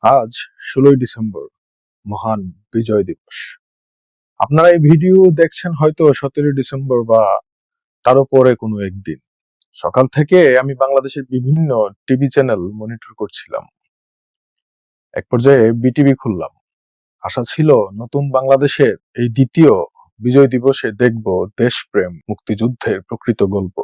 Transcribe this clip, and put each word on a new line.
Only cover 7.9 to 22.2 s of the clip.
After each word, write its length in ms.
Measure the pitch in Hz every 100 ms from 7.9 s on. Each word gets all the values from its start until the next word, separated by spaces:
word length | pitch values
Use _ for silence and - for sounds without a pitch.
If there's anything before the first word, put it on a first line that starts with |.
| _
তারও 200 | - 131 135
পরে 220 | 135 127 120
কোনো 200 | - 104
একদিন। 360 | 98 95 98 76 _ _ _ _ _ -
সকাল 280 | - 127 131
থেকে 260 | - 151 185 160 127
আমি 140 | 135
বাংলাদেশের 500 | 131 135 135 135 147 127
বিভিন্ন 400 | 127 127 151 160 120 104 101
টিভি 240 | - 131 139
চ্যানেল 340 | 143 131 107 90
মনিটর 380 | 104 110 117 -
করছিলাম। 500 | 113 104 - - - - _ _ _ _ _ _ _ _ _ _ _ _ _ _
এক 100 | - -
পর্যায়ে 360 | 120 123 139 113 117
বিটিভি 340 | 123 123 139
খুললাম। 380 | 131 123 92 76 _ _ _ _ _ _ _
আশা 200 | 92 -
ছিল 260 | 120 - 156 131 101
নতুন 300 | 101 120 143 143
বাংলাদেশের 640 | 131 135 135 143 - 131 98 _
এই 140 | - 120
দ্বিতীয় 420 | 110 131 - 156 98 82 _ _ _
বিজয় 280 | 113 127 135
দিবসে 400 | 123 127 135 117
দেখব 340 | 104 123 117 107 92 95
দেশপ্রেম, 580 | - 120 - - 104 90 85